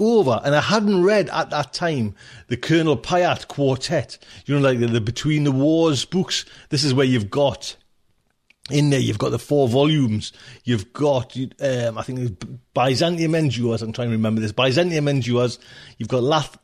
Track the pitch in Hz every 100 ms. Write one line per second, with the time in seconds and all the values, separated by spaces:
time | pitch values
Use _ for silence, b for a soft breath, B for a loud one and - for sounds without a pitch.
0 | 214 233 139 110 143 147 131 214 208 185
1 | 180 214 185 156 156 151 - - 170 147
2 | 107 - B B B 120 - 165 160 135
3 | - 180 175 123 - - 139 131 - 165
4 | - - B B - 143 139 123 117 117
5 | 107 123 156 151 147 131 147 160 165 135
6 | - 185 - - - B B 139 151 127
7 | 135 127 101 139 139 98 - - _ _
8 | _ _ _ _ _ _ - 143 147 139
9 | 117 107 - 120 - 147 131 123 147 156
10 | 123 107 - - B B - 117 95 -
11 | 147 131 120 123 131 - 143 123 117 110
12 | 113 127 123 95 - 127 _ 131 127 127
13 | 170 175 160 165 151 113 120 113 110 107
14 | 120 110 110 110 107 104 131 131 180 160
15 | 143 139 120 120 123 - B B B B
16 | 113 131 123 156 139 -